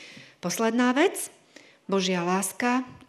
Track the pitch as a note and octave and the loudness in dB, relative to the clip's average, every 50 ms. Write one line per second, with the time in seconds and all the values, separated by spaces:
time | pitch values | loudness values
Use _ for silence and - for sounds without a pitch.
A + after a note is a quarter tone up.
0 | - - - - - - - _ - F3+ - - A3+ A3+ A3 A#3+ B3 B3 B3 C4+ | -20 -20 -20 -20 -20 -20 -14 _ -6 -6 -2 0 0 0 2 2 2 2 4 4
1 | E4 G#4 - - - - - _ _ _ - - - - - _ _ - F#3 G3 | 2 2 0 -2 -10 -12 -14 _ _ _ -20 -20 -20 -20 -20 _ _ -2 0 0
2 | F#3 F#3 F#3 F3 F3 F3 F3+ F#3+ G3 - - - B3 B3 B3 C4 B3+ - - - | 0 0 0 0 0 0 0 0 0 -2 -4 -2 0 0 0 0 -2 -4 -10 -20
3 | - | -10